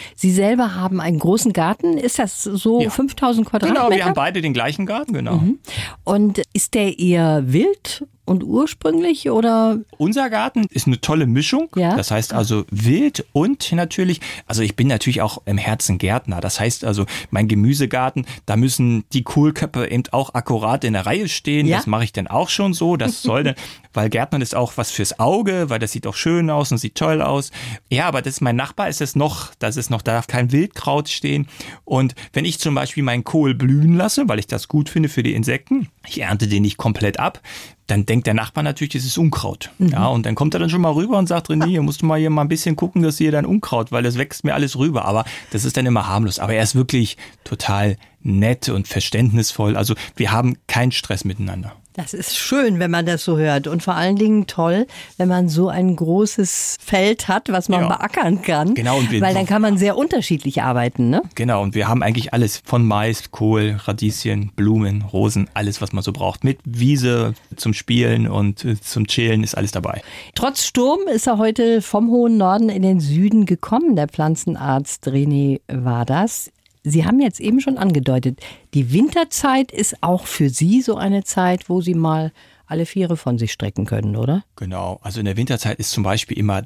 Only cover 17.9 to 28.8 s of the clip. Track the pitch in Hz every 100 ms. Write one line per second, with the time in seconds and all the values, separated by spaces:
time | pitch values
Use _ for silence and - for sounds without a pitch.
17.9 | 127 131 139 127 - - 110 127 - 123
18.9 | 117 - 135 120 - 151 151 147 - 123
19.9 | 120 127 120 135 123 - 117 107 135 123
20.9 | 104 95 165 196 - - 147 151 175 -
21.9 | 107 113 - 92 113 180 - 202 170 170
22.9 | 170 120 - - 117 151 131 - - -
23.9 | - 110 107 131 143 123 - 120 - 117
24.9 | - 98 - 120 196 208 185 160 117 113
25.9 | - 107 104 165 170 160 151 139 123 110
26.9 | - 160 156 139 139 139 - 123 110 -
27.9 | 127 170 139 135 135 131 120 139 -